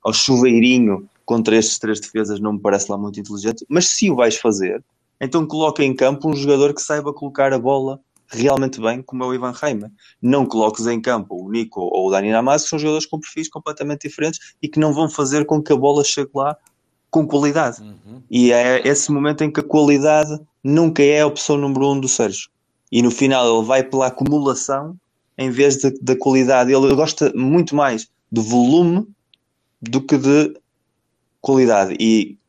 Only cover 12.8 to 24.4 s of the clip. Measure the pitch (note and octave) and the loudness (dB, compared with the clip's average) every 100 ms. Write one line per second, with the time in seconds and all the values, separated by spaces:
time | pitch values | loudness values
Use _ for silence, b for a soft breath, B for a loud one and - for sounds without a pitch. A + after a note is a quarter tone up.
12.8 | D3+ D#3 D3+ D#3 - - D#3+ E3 D#3 D3+ | -2 -4 -4 -10 -12 -12 -12 -12 -12 -10
13.8 | D3 D3 D3+ - D3+ - - _ D3+ D3+ | -8 -8 -10 -6 -6 -6 -16 _ -6 0
14.8 | D#3 D3 D#3 - C3+ D3 D3 D#3 D3+ C#3+ | 0 2 -2 -2 -2 -2 0 -2 2 2
15.8 | C#3 D3 C#3+ - C#3 C#3 C#3 D3+ _ _ | 4 2 0 -2 -6 -4 -4 -6 _ _
16.8 | _ _ _ D#3+ D3 C#3+ D3 D3 C#3 A2+ | _ _ _ -2 0 0 2 0 -2 -4
17.8 | G#2+ G2 G2+ B2 _ A#2+ B2 A#2+ B2 B2+ | -16 -20 -20 -20 _ 2 4 4 4 2
18.8 | C3 C#3+ - C#3+ D3 D3 D#3 D3+ D3 D3+ | 2 0 0 0 0 0 -2 -2 0 2
19.8 | D3 C#3+ D3 D3+ D3+ D3+ D#3 _ C3+ D3+ | 4 4 4 2 0 -6 -14 _ 0 2
20.8 | E3 D#3+ C#3+ D3+ D3+ D3 - C#3+ C#3+ C3 | 2 4 4 4 2 0 -2 -2 0 0
21.8 | C#3 C#3 C3 - A2 F#2+ - _ _ _ | 0 0 -2 -2 -2 -4 -14 _ _ _
22.8 | _ A#2 A#2+ A#2 C3+ C3 B2 A2+ A2 C3+ | _ 0 0 2 2 2 2 2 2 0
23.8 | C3 C3+ C3 B2+ C#3 D3 | 0 -2 -2 -2 -2 0